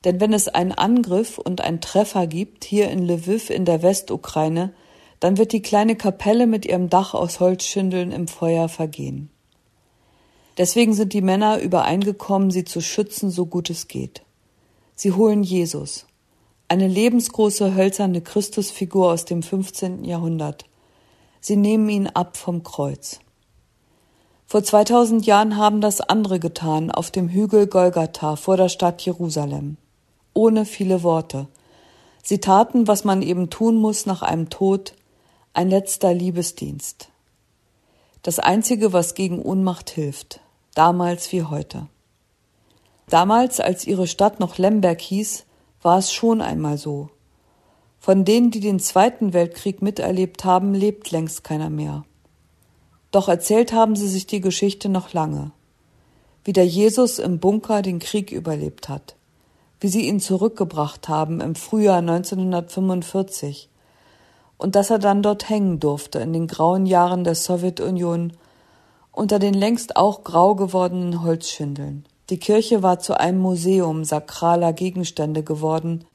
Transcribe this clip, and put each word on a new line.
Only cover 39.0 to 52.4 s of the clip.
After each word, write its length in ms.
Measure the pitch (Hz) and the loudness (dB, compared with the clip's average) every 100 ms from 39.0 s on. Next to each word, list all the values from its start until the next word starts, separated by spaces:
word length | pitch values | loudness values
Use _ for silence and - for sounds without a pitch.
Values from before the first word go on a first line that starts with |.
| 170 | 0
gegen 260 | - 190 175 | -4 -4 -4
Ohnmacht 480 | - 190 185 170 - | -2 0 0 -4 -10
hilft, 520 | - 147 139 - - _ _ _ | -6 -6 -8 -16 -20 _ _ _
damals 580 | - 165 175 175 175 - | 2 4 4 -2 -4 -6
wie 120 | 185 | -6
heute. 420 | 160 147 - - - _ _ _ _ _ _ _ _ _ _ _ - | -4 -8 -8 -14 -14 _ _ _ _ _ _ _ _ _ _ _ 2
Damals, 520 | 165 185 226 254 - | 2 6 4 2 0
als 260 | - 180 - | -2 -2 -2
ihre 200 | 190 175 | -2 -2
Stadt 340 | - 202 208 | 2 0 2
noch 180 | 180 - | -6 2
Lemberg 420 | 190 214 185 165 | 2 4 2 0
hieß, 460 | - 190 214 - _ _ _ _ | -4 -6 -4 -10 _ _ _ _
war 160 | 170 185 | 2 2
es 160 | 185 | 2
schon 300 | - 233 226 | 0 2 2
einmal 340 | - 156 151 147 | -2 -4 -4 -4
so. 320 | 151 143 147 _ _ _ _ _ _ _ _ _ | -6 -10 -12 _ _ _ _ _ _ _ _ _
Von 220 | - 190 | 2 4
denen, 260 | 190 226 240 | 4 4 4
die 100 | 220 | 2
den 200 | 202 190 | -2 -2
Zweiten 540 | - 185 226 175 208 | 0 4 2 2 0
Weltkrieg 480 | 175 170 - 202 190 | 2 0 -2 -8 -4
miterlebt 640 | 196 208 - 185 180 - 185 | -4 -2 -2 -2 -2 -2 2
haben, 260 | 180 196 | 2 2
lebt 380 | 196 208 208 - | 2 0 -2 -6
längst 340 | 165 160 - | -4 -4 -8
keiner 240 | - 156 156 | -6 -6 -4
mehr. 380 | 151 151 147 147 _ _ _ | -6 -6 -8 -12 _ _ _